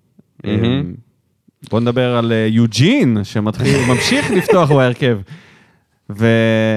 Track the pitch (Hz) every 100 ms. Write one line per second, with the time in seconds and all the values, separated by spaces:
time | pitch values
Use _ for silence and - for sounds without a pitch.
0 | _ _ _ _ 104 107 113 131 90 -
1 | _ _ _ _ _ _ - 113 120 120
2 | 123 120 117 110 110 113 117 104 156 285
3 | 151 107 98 110 107 107 123 139 123 123
4 | - 269 285 202 170 190 151 143 127 117
5 | 127 107 92 165 - _ _ _ _ _
6 | - 101 113 113 113 110 110